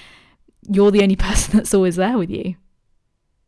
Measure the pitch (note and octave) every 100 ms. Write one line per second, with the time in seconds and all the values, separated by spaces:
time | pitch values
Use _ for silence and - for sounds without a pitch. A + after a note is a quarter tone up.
0 | - - _ _ _ _ - G3 G3+ G3+
1 | G3 F#3+ F#3+ - - G#3+ G#3+ G3 F#3 E3+
2 | G3 B3 F3 - F#3 F3 _ _ _ _
3 | _ _ _ _